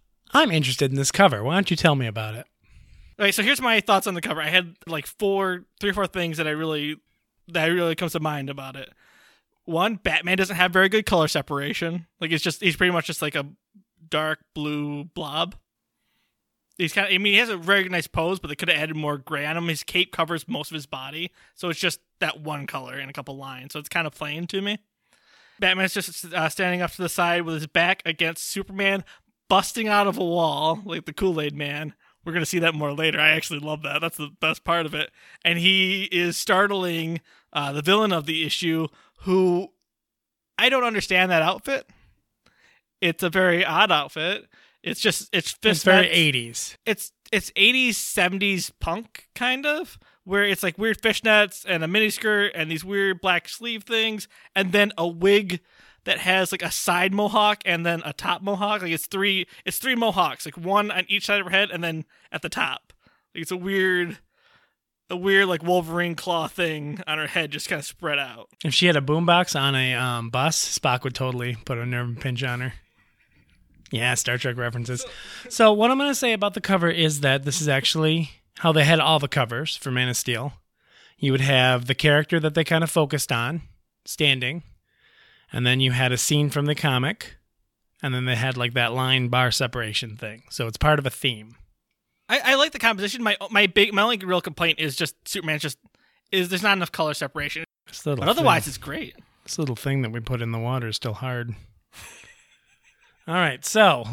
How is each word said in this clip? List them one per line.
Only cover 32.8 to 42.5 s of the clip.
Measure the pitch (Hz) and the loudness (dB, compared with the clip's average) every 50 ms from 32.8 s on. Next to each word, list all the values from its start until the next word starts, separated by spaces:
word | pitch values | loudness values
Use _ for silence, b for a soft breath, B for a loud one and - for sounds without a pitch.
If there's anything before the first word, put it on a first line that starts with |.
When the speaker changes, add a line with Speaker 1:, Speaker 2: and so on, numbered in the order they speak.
| 151 143 | -4 -4
Speaker 2:
later. | 143 151 160 160 143 147 | -2 0 0 0 0 -2
I | 151 156 | -4 -4
actually | 156 160 - - 160 143 | -6 -6 -6 -6 -8 -8
love | 147 156 156 151 156 | -6 -8 -8 -8 -8
that. | 143 143 151 | -6 -6 -4
That's | 160 165 - | -6 -6 -6
the | - 151 139 - _ | -8 -12 -12 -8 _
best | 160 156 - - - | -6 -6 -6 -6 -4
part | 175 170 170 160 | -2 -2 -2 -2
of | 151 147 | -4 -6
it. | 151 156 - B B B B B B - | -8 -8 -8 B B B B B B -2
And | 170 170 | -2 0
he | 170 175 190 190 190 185 185 196 190 185 - | 2 2 4 4 4 2 2 0 -2 -4 -2
is | - 175 175 175 160 | -2 -2 0 0 -2
startling, | - - - 190 185 202 202 202 190 185 175 170 165 160 160 170 156 b b b b b b - | -4 0 2 4 4 4 2 2 -2 -2 -2 -2 -4 -4 -4 -6 -8 b b b b b b -6
uh, | 147 143 139 | -6 -4 -4
the | 143 151 | -4 0
villain | 143 175 202 214 220 202 | 2 4 4 4 4 2
of | 180 160 143 | 0 0 -2
the | 165 160 160 156 | -2 -2 -2 -2
issue, | 143 - - 180 165 160 160 160 - b b b b b _ | -2 -2 -2 -2 0 0 0 -2 -4 b b b b b _
who, | - 190 185 190 185 180 175 180 196 - _ _ _ _ _ _ _ _ _ _ _ _ _ _ _ _ _ | -2 2 4 4 4 4 4 2 -2 -6 _ _ _ _ _ _ _ _ _ _ _ _ _ _ _ _ _
I | - 220 | 2 2
don't | 254 269 254 247 | 4 4 4 2
understand | 233 220 196 - - 185 180 185 185 | 2 0 -2 0 2 4 4 4 4
that | 175 160 | 4 4
outfit. | 156 170 190 - - 277 269 - - _ _ _ _ _ _ _ _ _ _ _ b b | 4 2 0 -2 -4 -4 -4 -4 -6 _ _ _ _ _ _ _ _ _ _ _ b b